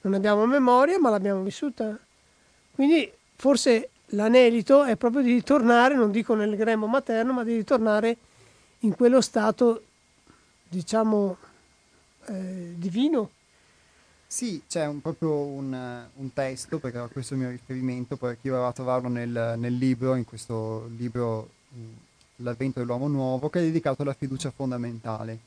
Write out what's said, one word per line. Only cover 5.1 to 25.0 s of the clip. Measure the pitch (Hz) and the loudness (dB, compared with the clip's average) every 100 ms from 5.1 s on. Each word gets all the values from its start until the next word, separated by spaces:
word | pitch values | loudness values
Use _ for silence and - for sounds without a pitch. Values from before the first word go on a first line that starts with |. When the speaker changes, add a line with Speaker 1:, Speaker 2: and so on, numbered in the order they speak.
| 254 | 2
Speaker 1:
di | 247 | 2
ritornare, | 240 - 285 233 240 254 285 | 2 4 4 6 6 6 4
non | 214 | 2
dico | 208 220 | 0 0
nel | 214 214 208 | 0 0 0
grembo | 220 220 214 | 0 0 0
materno, | 269 269 226 240 | -2 0 -2 0
ma | 254 | -2
di | 226 233 | -2 -2
ritornare | 208 262 220 208 226 233 _ _ - _ _ _ | 0 2 4 2 0 -4 _ _ -20 _ _ _
in | 220 175 | -2 4
quello | 240 254 | 6 6
stato, | - - 214 214 240 226 - _ _ _ _ _ _ _ _ | 2 0 -2 2 0 0 -8 _ _ _ _ _ _ _ _
diciamo, | 180 165 220 220 208 196 180 - _ _ _ _ _ _ _ - | -10 -2 0 2 2 0 -4 -14 _ _ _ _ _ _ _ -12
eh, | 190 185 185 170 175 | -10 -10 -10 -12 -8
divino. | 185 190 285 294 208 _ _ _ _ _ _ _ _ _ _ | -6 -2 0 0 -4 _ _ _ _ _ _ _ _ _ _
Speaker 2:
Sì, | - 247 160 _ | -8 -6 -8 _
c'è | 175 151 | -4 -4
un, | 147 | -4
proprio | 156 156 160 | -8 -4 -2
un, | 147 143 139 135 131 127 120 117 - | -2 -4 -8 -8 -8 -10 -12 -16 -14
un | 135 | -10
testo, | 131 131 131 - 160 | -6 -6 -6 -8 -8
perché | 131 120 | -8 -8
a | 120 | -10
questo | 139 123 | -10 -8
è | 135 | -6
il | |
mio | 127 | -6
riferimento, | 123 - 131 127 123 123 135 | -8 -10 -6 -6 -6 -8 -6
poi | 123 117 | -8 -6
chi | 135 | -4
vorrà | 127 123 | -2 -2
trovarlo | 120 127 127 123 | -4 -2 -2 -2
nel, | 120 120 120 117 117 | -4 -4 -4 -2 -4
nel | 120 123 | -4 0
libro, | 131 120 131 131 | 0 0 0 -2
in | |
questo | 117 113 - 113 110 110 117 117 | -4 -12 -8 -6 -6 -8 -10 -10
libro, | 120 120 120 110 110 _ _ 123 | -8 -4 -4 -4 -8 _ _ -20
mm, | 113 113 _ _ _ - | -18 -20 _ _ _ -12
L'avvento | 120 117 135 127 | -10 -4 -6 -4
dell'uomo | 120 123 143 | -4 -4 -2
nuovo, | 143 127 127 147 | -2 -2 -2 -2
che | 180 | 0
è | |
dedicato | 165 165 156 131 | 0 0 -2 -2
alla | 143 | -4
fiducia | 135 139 131 139 | -6 -8 -6 -8
fondamentale | - 135 123 120 117 | -6 -6 -6 -8 -8